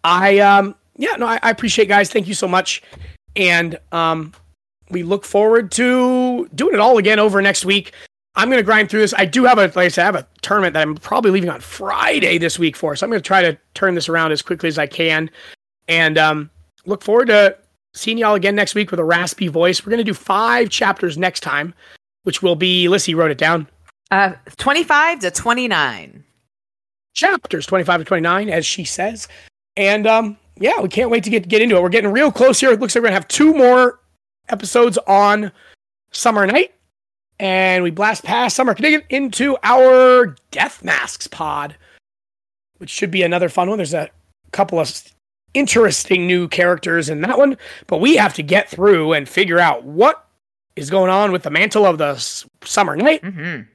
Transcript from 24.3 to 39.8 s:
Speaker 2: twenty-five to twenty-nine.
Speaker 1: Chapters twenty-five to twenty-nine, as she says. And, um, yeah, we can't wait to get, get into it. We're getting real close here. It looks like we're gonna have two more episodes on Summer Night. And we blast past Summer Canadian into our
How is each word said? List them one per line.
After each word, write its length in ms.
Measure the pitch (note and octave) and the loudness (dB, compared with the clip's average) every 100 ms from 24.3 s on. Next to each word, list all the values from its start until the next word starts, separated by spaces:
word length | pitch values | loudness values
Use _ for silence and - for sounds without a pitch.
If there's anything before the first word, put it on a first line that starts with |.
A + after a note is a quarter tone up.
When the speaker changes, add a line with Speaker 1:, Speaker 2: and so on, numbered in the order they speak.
| F3+ - - | -2 -20 -6
Speaker 2:
twenty-five 640 | C4+ D4+ E4 D4 D#4+ E4 | -2 -2 0 2 2 -2
to 100 | F#3 | -6
twenty-nine. 920 | - A#3 A#3+ B3 F3 C#3 G2+ D2+ - _ _ _ _ _ _ _ _ _ | -4 -4 -2 -2 -2 -2 -6 -18 -20 _ _ _ _ _ _ _ _ _
Speaker 1:
Chapters 520 | - F4+ G4 - E3 - | -2 -2 -2 -6 -8 -2
twenty-five 340 | F#3+ F3 F3 | -2 0 -2
to 40 | |
twenty-nine, 460 | D#3 F3+ E3 F#3 G#3+ | 0 -2 0 -2 -2
as 160 | E3 D3+ | -4 -4
she 180 | - | -8
says. 440 | D#3 - G3 A3+ - - _ _ _ - | -8 -6 -6 -8 -18 -20 _ _ _ -2
And, 300 | G3 G#3+ G#3+ | 0 2 2
um, 300 | A3 A3 G#3 _ _ | 2 0 -10 _ _
yeah, 240 | A3 G#4+ | -2 -2
we 80 | G3 | -4
can't 220 | G#3 B3 | -2 0
wait 140 | A3+ | -2
to 60 | G3 | 0
get, 180 | A3 F3+ | -4 0
get 140 | G#3+ | 0
into 140 | A#3+ F#3 | 4 2
it. 60 | |
We're 60 | F3+ | 2
getting 240 | A3 G#3 | 0 0
real 180 | A3 D4 | 2 0
close 300 | - C4 - | 4 2 4
here. 100 | C4+ | 2
It 80 | A3 | 2
looks 140 | B3 | 0
like 80 | A#3+ | 0
we're 40 | A#3 | 0
gonna 60 | |
have 140 | F#3+ - | -2 -4
two 260 | - D#4 | 2 4
more 460 | D#4 B3 B3+ B3 A#3+ _ _ _ _ - | 6 6 6 4 0 _ _ _ _ -10
episodes 500 | G3 F#3+ A#3+ A#3+ F3 - | -8 -2 2 2 0 2
on 460 | G3 G3+ G#3 G#3 _ _ _ _ _ _ | 4 4 2 -2 _ _ _ _ _ _
Summer 360 | - A#3+ G#3+ G3 | -2 0 2 2
Night. 280 | C4 - _ _ _ _ _ _ - | 2 -2 _ _ _ _ _ _ -8
And 420 | G3 F#3 F#3 F#3 | -2 0 0 0
we 80 | F3 | -2
blast 320 | D#3+ G#3 A3 | -2 -2 -2
past 320 | - A3 B3 | -4 -2 -2
Summer 200 | - C4 | -2 -2
Canadian 280 | G#3 D4 D4+ - | 0 0 0 -2
into 460 | C4 C4+ G3 C#4 C4 | -6 -6 -4 -4 -2
our 720 | G#3 B3 | 2 6